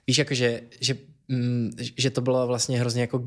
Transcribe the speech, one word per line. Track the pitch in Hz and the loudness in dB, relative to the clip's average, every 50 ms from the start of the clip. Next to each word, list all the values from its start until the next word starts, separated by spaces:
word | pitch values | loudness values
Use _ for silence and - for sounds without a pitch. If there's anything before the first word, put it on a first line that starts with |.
| _ | _
Víš, | - 131 | 0 2
jako, | 151 147 147 143 | 2 2 2 2
že, | 123 127 120 117 113 - - - - | 2 2 2 2 0 -6 -12 -10 -4
že, | 127 120 135 110 - - - _ _ | -4 -2 -2 -4 -8 -16 -20 _ _
mm, | - 131 123 123 123 123 120 117 107 - - 120 117 - | -4 -2 0 0 0 0 0 -2 -2 -4 -6 -10 -8 -4
že | - 127 135 | -2 0 0
to | 123 131 | 0 0
byla | 123 131 127 127 127 | 2 2 2 2 2
vlastně | 120 123 117 - - 131 120 | 0 0 0 0 0 0 0
hrozně | 120 120 117 123 | 0 0 0 0
jako | 123 117 - 127 123 | 0 0 -2 -4 -4